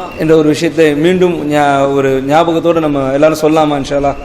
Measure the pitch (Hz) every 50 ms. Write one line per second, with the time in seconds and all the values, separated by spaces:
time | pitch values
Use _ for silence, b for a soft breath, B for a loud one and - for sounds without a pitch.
0 | 185 170 - - 156 156 160 160 151 151 151 - 170 165 139 160 160 151 143 143
1 | 160 175 185 180 185 175 170 151 147 147 147 147 147 143 143 139 139 139 139 139
2 | 135 135 135 135 131 139 147 160 170 165 165 160 156 170 165 165 160 151 143 139
3 | 135 131 139 143 156 156 156 156 160 151 156 160 156 147 147 139 131 - 147 143
4 | 143 139 135 -